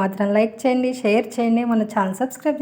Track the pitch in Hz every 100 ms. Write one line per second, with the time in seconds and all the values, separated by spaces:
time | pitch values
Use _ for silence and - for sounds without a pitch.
0 | 196 190 202 208 220 - 262 254 254 254
1 | 214 220 240 - 233 226 240 226 214 214
2 | 190 190 254 - 302 294